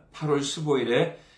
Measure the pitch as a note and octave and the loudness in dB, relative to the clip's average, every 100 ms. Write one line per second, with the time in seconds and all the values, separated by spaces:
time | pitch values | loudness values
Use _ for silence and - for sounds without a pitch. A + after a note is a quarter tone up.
0 | _ - D3+ C#3+ C#3 - D3+ C3+ A#2 B2+ | _ -6 0 0 0 -4 0 0 2 2
1 | E3 - - | 0 -4 -18